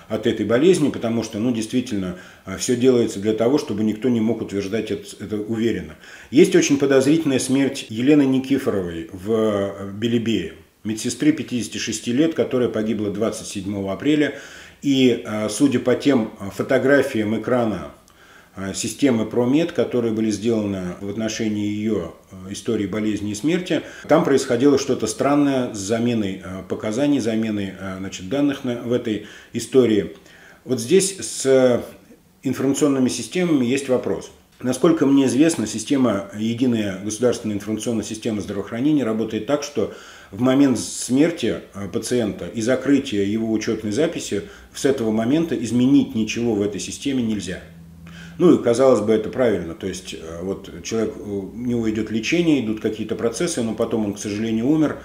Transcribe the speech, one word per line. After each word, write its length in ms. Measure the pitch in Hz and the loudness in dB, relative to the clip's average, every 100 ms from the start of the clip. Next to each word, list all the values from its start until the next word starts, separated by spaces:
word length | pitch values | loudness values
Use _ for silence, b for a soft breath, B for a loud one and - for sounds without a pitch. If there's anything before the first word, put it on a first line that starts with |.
| B | B
от 180 | 107 120 | -2 0
этой 180 | 110 | 0
болезни, 460 | 101 120 165 160 143 | 2 4 6 6 4
потому 320 | - 117 117 | 0 -2 -2
что, 160 | 107 104 | -2 -2
ну, 140 | 117 | -2
действительно, 640 | 113 107 127 123 101 92 90 B B | 0 -2 -2 -2 -4 -4 -6 B B
а, 140 | - 95 | -12 -8
все 180 | 107 123 | -2 4
делается 420 | 127 123 110 104 | 4 6 2 0
для 140 | 104 | -2
того, 260 | 110 117 147 | 2 2 2
чтобы 240 | - 104 | 0 -2
никто 260 | 110 104 135 | -2 0 0
не 120 | 117 | 2
мог 200 | 110 113 | 0 -2
утверждать 500 | 95 98 95 107 98 | -2 -4 -4 -4 -4
это, 140 | 101 - - | -6 -8 -14
это 180 | 98 104 | -8 -6
уверенно. 600 | 107 110 113 95 80 80 B B B | -4 -2 0 -2 -6 -14 B B B
Есть 240 | 123 180 | 6 6
очень 220 | 175 - 143 | 6 4 2
подозрительная 640 | 139 135 135 160 147 127 | 4 4 6 2 2 0
смерть 460 | - 131 135 - - | 2 2 2 -2 -10
Елены 380 | 107 127 151 135 | -2 4 6 6
Никифоровой 800 | 131 131 139 - 101 90 82 82 | 2 2 0 2 -2 -2 -6 -10
в, 200 | 92 92 | -10 -2
э, 580 | 110 110 101 98 98 98 | 2 2 2 -2 -4 -10
Белебее, 580 | 98 117 120 110 107 85 - - _ | -4 0 0 0 -2 -4 -12 -20 _
медсестры 480 | 104 110 123 117 147 | -8 -4 -6 0 2
пятидесяти 460 | 151 127 123 107 107 | 2 -2 -6 -6 -8
шести 340 | - 107 - | -6 -6 -4
лет, 220 | 120 165 | 2 2
которая 340 | 160 113 127 117 | 2 0 0 0
погибла 420 | 110 107 107 104 | -2 -2 -2 -4
двадцать 380 | 98 107 - - | -2 -4 -4 -10
седьмого 440 | 104 95 101 98 | -10 -6 -6 -6
апреля. 420 | 95 127 151 143 B B B B B | -4 0 2 0 B B B B B
И, 420 | 147 135 131 117 - | -2 4 4 4 -2
а, 220 | 107 107 | -4 -4
судя 320 | - 143 123 | 2 2 2
по 160 | 123 120 | 2 2
тем, 340 | 143 135 110 - | 4 2 2 -6
а, 120 | 98 | -12
фотографиям 880 | - 117 131 127 143 - 113 104 110 | -8 0 2 4 4 2 0 0 -2
экрана, 500 | 110 123 117 92 71 - _ b b b b - | 0 0 0 -2 -8 -16 _ b b b b -12
а, 140 | 95 | -8
системы 540 | 92 113 - 143 117 107 | -6 -8 0 2 2 0
Промед, 460 | 110 123 143 170 | 0 2 2 0
которые 420 | - 113 123 117 | -2 -2 0 -2
были 160 | 110 110 | 0 -2
сделаны 640 | 98 110 113 101 98 90 85 | 0 0 0 0 -4 -6 -8
в 80 | 98 | -10
отношении 560 | 101 110 - 113 104 104 | -6 -6 -4 -4 -2 -4
ее, 480 | 104 107 104 82 - _ | -2 -2 -2 -4 -12 _
а, 200 | 95 95 | -18 -14
истории 360 | 101 - 107 101 | -10 -4 -2 -2
болезни 460 | 107 107 101 101 | -2 -2 -4 -6
и 20 | |
смерти, 480 | 101 147 175 180 160 B B - | -4 -2 -2 -2 -4 B B 2
там 160 | 151 | 4
происходило 540 | 165 135 - 120 139 139 | 4 2 2 4 6 4
что-то 280 | - 123 107 | 2 -2 -2
странное 680 | - 127 147 143 135 123 | 0 2 4 2 2 -2
с 40 | 110 | -4
заменой, 600 | 95 113 120 117 101 95 | -2 0 2 0 -2 -6
а, 200 | 90 92 | -10 -12
показаний, 580 | 90 98 110 107 147 139 | -8 -6 -4 0 2 2
заменой, 540 | 107 110 110 104 98 95 | 0 -2 -2 -2 -4 -6
а, 180 | 95 95 | -10 -8
значит, 320 | 95 95 92 | -10 -10 -6
данных 340 | 135 143 139 | 0 0 0
на, 120 | 127 120 | -4 -6
в 180 | 120 | -2
этой 320 | 123 120 104 B B B | -2 -2 -4 B B B
истории. 640 | 117 - 135 120 107 90 - B B B B | -8 4 6 8 6 2 -8 B B B B
Вот 160 | - 123 | -4 -4
здесь 380 | 113 185 185 - | 4 4 4 -4
с 640 | 123 - 131 131 127 117 - - - - _ _ | -10 -4 4 6 6 4 -2 -16 -20 -20 _ _
информационными 640 | 135 123 139 135 151 135 123 | -4 0 0 2 2 2 2
системами 560 | 113 117 185 180 147 120 | 0 -4 -2 2 2 2
есть 240 | 135 131 | 0 0
вопрос. 400 | 127 - 95 - - _ _ | 0 0 -4 -6 -20 _ _
Насколько 420 | 123 123 170 160 | -4 2 4 4
мне 220 | 135 139 131 | 4 4 4
известно, 400 | 120 160 160 107 | 4 2 2 -4
система, 640 | 113 - 143 127 98 - | -4 -2 2 2 2 -4
единая 640 | 107 110 117 131 113 104 92 | -6 -4 0 0 0 -2 -4
государственная 520 | 101 101 120 - 110 101 | -8 0 0 0 -4 -6
информационная 480 | 104 107 127 113 | -4 -6 -2 -4
система 360 | 98 110 123 107 | -4 -6 -6 -6
здравоохранения 640 | 87 101 98 117 139 151 | -6 -8 -6 -2 2 2
работает 400 | 117 110 107 110 | 2 -2 -2 -4
так, 200 | - 143 | -2 -2
что 280 | - - 92 B B B B | -2 -4 -4 B B B B
в 100 | 98 | -2
момент 380 | 127 131 143 113 | 2 4 4 4
смерти, 800 | 90 - - 127 143 - 113 80 - | -4 -10 -2 2 2 2 -4 -4 -8
а, 140 | 98 101 | -12 -6
пациента 580 | 117 110 123 110 90 87 | -6 -2 -2 -2 -4 -8
и 160 | 117 | -6
закрытия 600 | 110 127 135 143 135 101 | -2 0 2 2 2 -2
его 300 | 98 110 110 | 0 0 0
учетной 400 | 110 107 110 107 | -2 0 -4 -2
записи 520 | 104 165 165 - 101 - B B | -2 -2 -2 -6 -6 -6 B B
с 120 | - 139 | -4 0
этого 240 | - 110 | 0 0
момента 440 | 107 113 151 170 117 | 0 2 2 0 -2
изменить 520 | 113 120 127 143 123 | -2 2 4 4 4
ничего 400 | 110 107 113 120 | -2 -4 -2 -2
в 80 | 104 | 0
этой 180 | 101 98 | 0 -4
системе 420 | 90 95 143 131 | -8 -8 -4 -2
нельзя. 380 | 113 107 87 82 - - - - - B B B | -2 -4 -6 -10 -12 -20 -20 -20 -20 B B B
Ну 160 | 175 | 4
и, 80 | 123 | 6
казалось 380 | 120 117 135 120 | 4 4 6 6
бы, 140 | 104 | 4
это 160 | 110 101 | 2 0
правильно. 420 | 120 123 98 82 | 0 0 0 -4
То 140 | 82 98 | -8 -8
есть, 260 | 85 - | -8 -12
э, 280 | - 80 82 | -14 -12 -10
вот 280 | 92 95 - 85 | -6 -6 -8 -14
человек, 320 | 85 113 107 - | -6 -4 -4 -6
э, 40 | |
у 340 | 101 101 92 107 | -8 -6 -8 -8
него 320 | 123 120 113 | -4 0 0
идет 220 | 107 107 | -2 -2
лечение, 520 | 110 110 165 170 143 | -4 0 0 4 2
идут 180 | 110 107 | 2 -2
какие-то 340 | 110 110 107 | -2 -4 -6
процессы, 480 | 110 117 113 - 113 | -2 -2 -2 -4 -2
но 100 | 113 | -4
потом 320 | 101 113 117 | -2 -2 0
он, 80 | 104 | -2
к 60 | 98 | -4
сожалению, 500 | 110 104 113 113 120 | -6 -4 -2 0 2
умер, 300 | 156 147 - | 2 2 -2